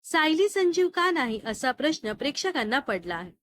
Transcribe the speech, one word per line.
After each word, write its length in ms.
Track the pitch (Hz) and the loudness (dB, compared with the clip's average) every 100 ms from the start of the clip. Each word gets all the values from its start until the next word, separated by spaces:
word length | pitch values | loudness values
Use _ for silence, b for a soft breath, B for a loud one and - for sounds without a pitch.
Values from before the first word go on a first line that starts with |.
| - | -2
सायली 420 | 330 311 320 403 | 2 4 4 2
संजीव 380 | 392 359 339 359 | 2 2 2 2
का 200 | 359 359 | 2 2
नाही 280 | 330 247 220 226 | 2 -2 -4 -6
असा 260 | 208 262 | -4 -4
प्रश्न 400 | 247 294 311 214 | 0 -2 -2 -4
प्रेक्षकांना 680 | 214 269 285 381 311 214 254 | -4 -4 -2 -2 -2 0 -2
पडला 360 | 269 190 175 170 | 0 -4 -4 -8
आहे. 160 | 175 - | -10 -16